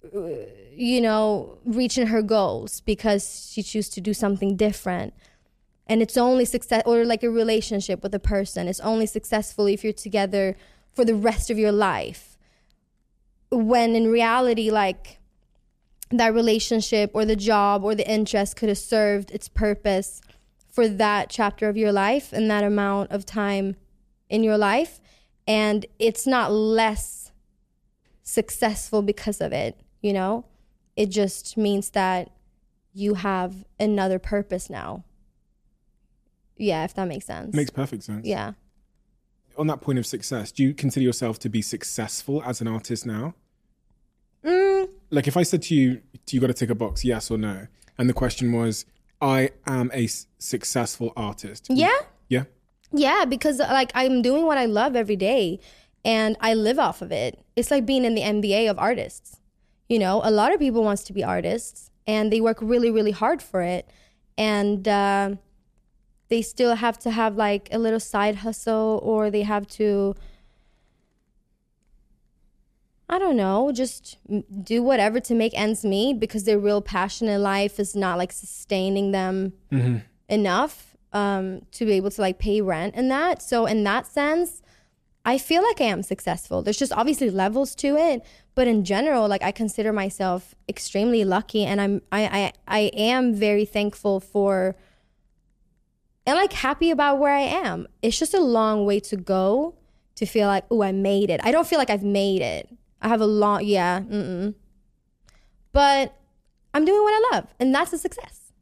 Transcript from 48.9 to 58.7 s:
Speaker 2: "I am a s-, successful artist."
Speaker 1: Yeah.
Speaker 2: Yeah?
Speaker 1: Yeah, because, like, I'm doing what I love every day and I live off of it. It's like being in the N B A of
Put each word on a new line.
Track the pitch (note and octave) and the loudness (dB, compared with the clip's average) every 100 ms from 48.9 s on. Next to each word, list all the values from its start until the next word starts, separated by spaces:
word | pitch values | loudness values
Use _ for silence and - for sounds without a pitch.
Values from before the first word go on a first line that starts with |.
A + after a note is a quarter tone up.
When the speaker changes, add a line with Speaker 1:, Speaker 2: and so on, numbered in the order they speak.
| _ _ _ | _ _ _
Speaker 2:
"I | C#3 C3 C3+ - - | 0 2 0 -2 -4
am | B2+ B2 | -2 -2
a | B2+ A2+ | -2 -4
s-, | - - _ | -4 -14 _
successful | - A#2+ - B2+ A2+ - A#2 - | -8 -6 -4 -2 -4 -4 -6 -6
artist." | G#2 G#2+ G2 G2+ - | -8 -8 -14 -16 -2
Speaker 1:
Yeah. | C4 F4 C5+ - _ _ | 2 4 2 -2 _ _
Speaker 2:
Yeah? | B2+ C3+ _ _ _ _ | -2 -2 _ _ _ _
Speaker 1:
Yeah, | D4 C#4 F#4+ D4+ | 0 2 2 0
because, | B3+ D#4 C4 | 0 0 0
like, | D4 C4+ C4 | 2 2 2
I'm | B3+ C4 B3+ | 0 2 2
doing | A#3+ C#4+ E4 | 2 2 2
what | C#4+ | 2
I | A#3 | 2
love | G#3 C4 B3 | 2 2 0
every | G#3 G3+ | -2 0
day | F#3+ C4 F3+ F#3+ - - _ _ A3 | 2 2 0 -4 -12 -20 _ _ -2
and | A3+ A3 A3 | 0 0 0
I | A3 A3+ | 0 2
live | G#3+ C4+ | 2 2
off | A3 - | 0 -2
of | E3 | -6
it. | - A#2+ - _ - | -4 -4 -8 _ -4
It's | A#3 | 0
like | C#4+ A3 | 0 2
being | C4+ A#3+ | 2 2
in | A3 | 0
the | |
N | G#3 G#3+ | 0 -2
B | G3+ | 0
A | G3 | 2
of | A3+ | 2